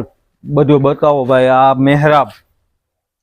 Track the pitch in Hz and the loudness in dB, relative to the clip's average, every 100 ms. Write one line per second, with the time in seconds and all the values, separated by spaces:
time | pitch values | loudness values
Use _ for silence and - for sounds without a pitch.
0 | - _ _ _ - 143 139 147 139 147 | -6 _ _ _ -6 -2 0 0 0 -2
1 | 151 143 127 131 127 131 135 131 139 143 | -2 -2 0 0 2 2 2 0 0 0
2 | 151 147 113 - _ _ _ _ _ _ | 2 0 -2 -8 _ _ _ _ _ _
3 | _ _ | _ _